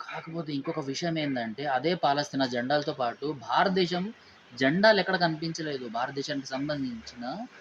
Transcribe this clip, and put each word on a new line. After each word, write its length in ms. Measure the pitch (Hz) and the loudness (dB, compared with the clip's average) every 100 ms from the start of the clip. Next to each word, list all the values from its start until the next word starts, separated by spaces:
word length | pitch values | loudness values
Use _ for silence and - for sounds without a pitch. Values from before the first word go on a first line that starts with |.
కాకపోతే 500 | - - 165 165 151 | -12 -10 -8 -6 -4
ఇంకొక 280 | 143 135 160 | -4 -4 -4
విషయం 380 | 139 135 170 160 | -4 -2 -2 0
ఏందంటే, 480 | 147 131 113 107 143 | 0 0 -2 -4 -2
అదే 280 | 127 156 | 0 2
పాలస్తీనా 520 | 180 151 143 147 135 131 | 2 2 2 0 0 0
జెండాలతో 460 | 123 123 147 151 | 0 2 2 0
పాటు 400 | 135 120 113 143 | 0 -2 -2 -4
భారతదేశం 800 | 147 107 131 190 185 175 175 196 - - - - | -6 0 4 4 4 2 0 -4 -8 -20 -20 -14
జెండాలు 460 | - 135 170 214 208 | 0 2 6 6 6
ఎక్కడ 160 | 180 185 | 4 2
కనిపించలేదు. 720 | 175 156 165 165 156 139 123 | 2 0 -4 -4 -4 -4 -4
భారతదేశానికి 580 | 113 127 139 139 143 135 | -4 -4 -4 -4 -4 -4
సంబంధించిన 1000 | 131 143 147 131 117 110 120 120 170 254 - | -4 -2 -2 -4 -6 -12 -10 -8 -8 -10 -16